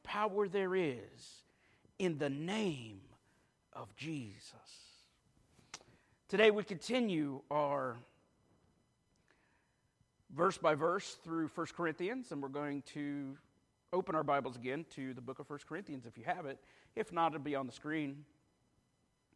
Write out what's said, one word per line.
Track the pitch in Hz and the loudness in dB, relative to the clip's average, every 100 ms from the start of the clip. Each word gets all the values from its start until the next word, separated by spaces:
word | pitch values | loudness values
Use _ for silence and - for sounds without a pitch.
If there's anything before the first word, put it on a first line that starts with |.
power | - 208 214 202 196 | -6 0 0 2 2
there | 196 185 | 2 2
is | 190 160 120 101 - - - _ _ _ _ _ - | 4 2 0 -8 -16 -20 -20 _ _ _ _ _ 0
in | 185 147 | 0 2
the | 147 | 0
name | 139 165 214 196 139 113 98 - - _ _ _ _ _ | 0 -2 0 0 -2 -8 -14 -18 -20 _ _ _ _ _
of | - 110 - | -14 -14 -10
Jesus. | 156 151 110 98 - - - - - - _ _ _ _ _ - - - - - _ _ - | -6 -4 -6 -12 -18 -20 -20 -20 -20 -20 _ _ _ _ _ -20 -20 -20 -20 -20 _ _ -2
Today | 196 220 | 8 8
we | 214 | 8
continue | - 175 - 254 220 160 143 135 - | 0 -6 0 2 2 2 0 -4 -2
our | 147 143 143 131 120 - _ _ _ _ _ _ _ _ _ _ _ _ _ _ _ _ _ _ _ _ _ _ | 0 2 0 -2 -6 -12 _ _ _ _ _ _ _ _ _ _ _ _ _ _ _ _ _ _ _ _ _ _
verse | 139 185 - | 2 2 6
by | 170 | 4
verse | 151 165 190 - - | 6 4 2 -2 -12
through | 170 165 156 | -4 -2 -2
First | - 160 - | -2 -6 -2
Corinthians, | 170 156 180 262 233 | -2 0 -2 -4 -6
and | 147 | -6
we're | 135 | -4
going | 147 147 143 - | -4 -4 -4 -6
to | 151 143 143 135 139 _ _ _ _ - | -6 -4 -4 -6 -10 _ _ _ _ -2
open | 180 185 | 0 2
our | 156 | 0
Bibles | 147 143 131 120 | 4 4 2 -4
again | 123 143 160 - | -4 -4 -6 -8
to | 131 | -8
the | 127 | -8
book | 120 - | -10 -10
of | 143 | -10
First | 143 - | -12 -8
Corinthians | 160 185 135 | -10 -8 -10
if | 117 117 | -12 -10
you | |
have | 131 180 | -4 -4
it. | 147 135 - - - - | -4 -10 -14 -20 -14 -6
If | - | -2
not, | 170 165 | 2 2
it'll | 156 | 2
be | 143 | -2
on | 139 127 | -2 -2
the | |
screen. | - 151 156 143 143 147 _ _ _ _ _ _ _ _ _ _ | -8 -4 -2 -2 -6 -16 _ _ _ _ _ _ _ _ _ _